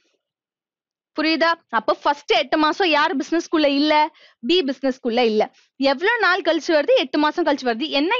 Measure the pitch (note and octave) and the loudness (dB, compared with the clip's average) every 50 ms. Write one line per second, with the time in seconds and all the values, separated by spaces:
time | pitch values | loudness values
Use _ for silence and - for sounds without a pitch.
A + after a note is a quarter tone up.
0 | _ _ _ _ _ _ _ _ _ _ _ _ _ _ _ _ _ _ _ _ | _ _ _ _ _ _ _ _ _ _ _ _ _ _ _ _ _ _ _ _
1 | _ _ - - D4+ D#4+ D#4+ C#4 D#4+ E4 E4+ E4 _ - - A3+ G#3+ - D4 - | _ _ -6 -4 -2 0 0 2 2 0 0 -2 _ -6 -4 -4 -2 -2 -4 -2
2 | - E4 C#4+ C#4 - - A4 E4+ D4 B3+ - D#4+ D#4 D4+ D4 - G4 F4 D4+ C#4+ | 0 -2 -2 -2 -2 -2 0 0 0 0 0 0 2 0 0 0 0 0 2 2
3 | D4+ D#4+ C#4+ C4+ D4 - D#4+ E4+ E4 - - D#4+ D4+ C#4+ C#4+ C#4 D4 D#4 D4+ D4+ | 0 0 -2 -4 -4 -2 -4 -4 -4 -2 -2 0 2 2 2 2 0 2 2 2
4 | D4+ D#4+ _ _ - - _ _ - A#3+ E4+ F4+ D4 B3+ C4 - - C4+ B3+ - | 2 0 _ _ -20 -20 _ _ -4 0 0 0 0 -2 -4 -4 -4 -4 -4 -4
5 | - B3 A3 B3 B3+ A3+ G#3+ G#3+ G3+ - _ _ _ _ _ - C4+ C4+ C#4 C4 | -4 -4 0 0 0 2 2 0 -2 -2 _ _ _ _ _ -2 0 0 0 0
6 | E4+ G#4 A#4+ A#4 G4+ F4 F4+ G4 D4+ E4 D#4+ E4 - - E4+ D4 C#4+ - C5 B4 | 0 0 0 2 2 2 0 0 0 0 -2 -2 0 0 0 0 2 4 2 2
7 | E4 B3+ - D4+ D4 D4+ D4 F4 E4+ D4+ C#4+ C#4 C4 B3 A3+ A3 D4 D4+ C4+ C#4 | 2 0 0 0 0 0 0 0 0 0 -2 -2 -2 -4 -4 -4 -4 -4 -2 -2
8 | C#4+ F4+ A4+ B4 | 0 0 0 0